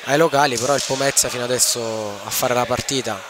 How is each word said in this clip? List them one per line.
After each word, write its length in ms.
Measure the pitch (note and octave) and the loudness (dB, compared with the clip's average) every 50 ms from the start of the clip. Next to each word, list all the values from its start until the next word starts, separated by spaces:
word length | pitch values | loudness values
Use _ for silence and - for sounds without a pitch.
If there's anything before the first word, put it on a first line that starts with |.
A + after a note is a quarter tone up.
| - | 0
ai 140 | - C3+ D3 | 0 4 4
locali, 400 | E3 E3 - C#3 D3 C#3+ B2 A2 | 4 4 6 4 4 4 2 0
però 160 | A#2+ C3 C#3+ | 0 2 0
il 80 | C3 - | 0 0
Pomezia 460 | - C3+ C3 C#3 C#3 - - - B2+ | -2 -2 0 0 2 2 0 0 0
fino 140 | A#2+ B2 B2 | -2 -4 -2
adesso 760 | A#2+ B2+ A#2 - - - B2 A#2 A2+ A2 A2 G#2+ G#2 G2+ G2+ | -2 0 2 2 0 0 -2 -4 -4 -4 -4 -6 -6 -8 -8
a 60 | G2+ A2 | -8 -6
fare 240 | - - C#3 B2 | -2 -2 0 2
la 140 | B2 B2 B2 | 2 2 2
partita. 520 | A#2 B2+ A#2 - - C#3 C3 A#2 A2+ G#2 F#2+ - | 0 -2 -4 -2 -2 -4 -4 -2 -4 -8 -8 -10